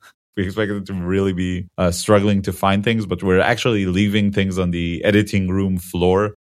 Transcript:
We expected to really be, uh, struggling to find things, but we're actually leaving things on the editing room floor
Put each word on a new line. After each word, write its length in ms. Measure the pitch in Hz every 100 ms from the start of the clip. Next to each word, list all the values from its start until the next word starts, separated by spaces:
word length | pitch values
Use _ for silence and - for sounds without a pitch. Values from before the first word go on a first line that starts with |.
| - _ _ -
We 60 |
expected 420 | 92 95 104 101 92
to 60 |
really 380 | 95 87 98 98
be, 380 | 90 92 87 90 -
uh, 140 | 90
struggling 500 | 87 - 104 104 101
to 100 | 98
find 320 | 90 98 98
things, 220 | 104 113 98
but 180 | 90
we're 160 | 95 92
actually 460 | 95 113 127 107 95
leaving 480 | 90 104 107 101
things 260 | 101 95 92
on 120 | 90
the 300 | 85 85 85 107
editing 420 | 104 104 98 92
room 280 | 95 98 92
floor 580 | - 90 90 95 104 -